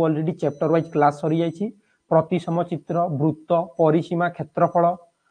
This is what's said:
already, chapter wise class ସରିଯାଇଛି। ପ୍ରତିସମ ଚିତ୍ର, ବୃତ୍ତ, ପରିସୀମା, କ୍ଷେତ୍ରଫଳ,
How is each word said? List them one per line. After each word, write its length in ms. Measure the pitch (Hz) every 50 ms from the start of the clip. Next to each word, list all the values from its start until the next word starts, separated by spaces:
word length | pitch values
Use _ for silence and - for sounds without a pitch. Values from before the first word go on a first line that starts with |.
| 165
already, 260 | 160 156 147 160 165 170
chapter 340 | - - 143 143 - 165 151
wise 200 | 165 165 160 160
class 300 | - 151 147 147 147 147
ସରିଯାଇଛି। 440 | - 156 156 165 170 165 160 165 202 233 - _ _ _ _ _ _ -
ପ୍ରତିସମ 540 | 170 160 156 - 185 170 175 - 165 170 170
ଚିତ୍ର, 440 | 170 175 - - - 165 170 170
ବୃତ୍ତ, 440 | 180 147 127 151 160 151 156 - - 175 165 175 185 - -
ପରିସୀମା, 500 | 165 156 151 170 151 - 180 170 175 175
କ୍ଷେତ୍ରଫଳ, 640 | 170 - 151 - _ - 170 170 - 175 170 170 180 180 - - _ _ _ _